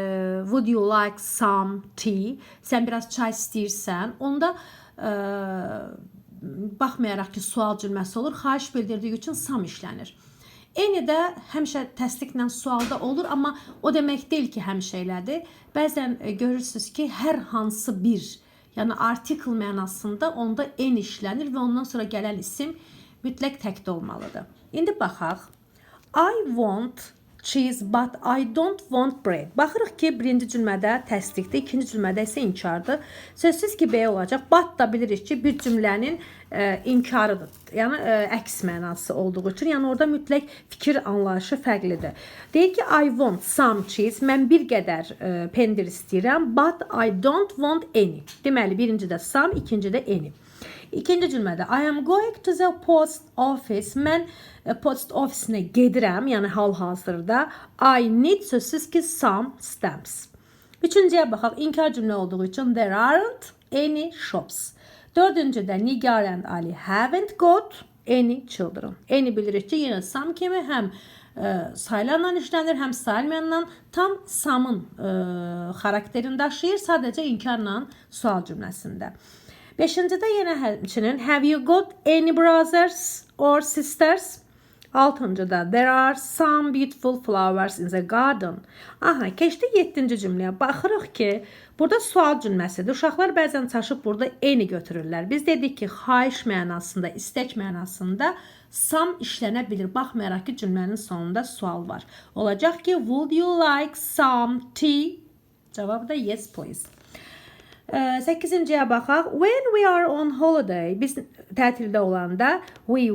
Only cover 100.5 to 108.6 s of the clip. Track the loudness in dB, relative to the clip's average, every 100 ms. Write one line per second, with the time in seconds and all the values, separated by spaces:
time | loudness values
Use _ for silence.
100.5 | -6 -2 -2 -2 -6 -6 -6 -4 -4 -6
101.5 | -6 -6 -6 -10 -12 -16 -20 -12 -4 -2
102.5 | 2 0 0 -2 0 0 -2 0 0 2
103.5 | 4 4 2 -2 -6 -4 2 2 4 0
104.5 | -4 -8 0 2 2 0 -6 -16 _ _
105.5 | _ _ -8 -4 -4 -4 -4 -4 -6 -8
106.5 | -14 -12 -12 -14 -18 -20 -20 -20 -20 -20
107.5 | -20 -20 -20 -4 -2 0 0 0 -2 0
108.5 | 0